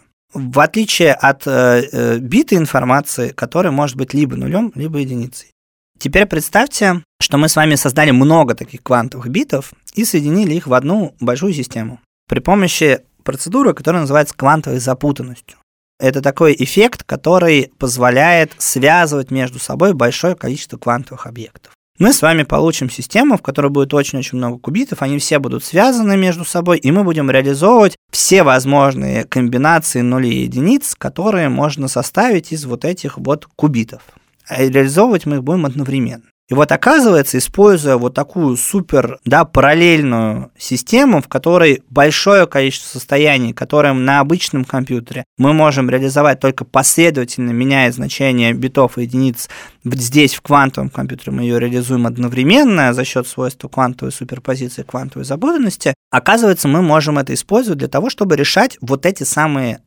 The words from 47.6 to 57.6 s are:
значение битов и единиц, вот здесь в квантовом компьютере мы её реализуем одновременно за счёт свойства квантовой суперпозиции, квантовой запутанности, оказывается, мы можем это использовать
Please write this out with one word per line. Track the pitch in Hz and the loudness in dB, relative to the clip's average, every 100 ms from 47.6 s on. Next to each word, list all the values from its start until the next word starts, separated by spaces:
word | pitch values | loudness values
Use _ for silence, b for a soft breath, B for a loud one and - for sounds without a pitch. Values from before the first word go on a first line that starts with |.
| 131 135 123 | 0 2 2
значение | 123 135 - 135 123 117 | 0 -8 -2 0 2 0
битов | 120 131 139 123 - | 0 -2 2 0 0
и | |
единиц, | 120 131 131 120 - B B B | -4 0 -2 -2 -12 B B B
вот | 127 131 | -8 -6
здесь | 120 147 139 - | -2 2 2 0
в | |
квантовом | - 143 135 139 131 | 0 2 2 -2 -8
компьютере | - 131 131 - | -8 -10 -10 -10
мы | 135 | -6
её | 120 117 | -2 -2
реализуем | 120 123 120 123 117 | -2 -4 -2 -2 -2
одновременно | 120 123 127 135 254 269 180 147 | -4 -6 -2 2 4 4 2 0
за | 127 | 0
счёт | 131 127 120 | -4 -4 -6
свойства | - 123 - 135 | -6 -8 -8 -10
квантовой | - 127 127 131 | -4 -4 -4 -10
суперпозиции, | - 127 123 - 127 123 - | -10 -14 -12 -8 -6 -8 -12
квантовой | - 127 135 139 131 | -12 -10 -10 -12 -10
запутанности, | - 277 330 214 - 147 - - | -4 -2 0 -2 -2 -4 -4 -2
оказывается, | 127 - 226 220 180 143 | 0 2 2 2 2 0
мы | 156 | 2
можем | 170 156 151 147 | 2 2 2 -4
это | 135 | -4
использовать | 127 - 214 | -6 -2 -2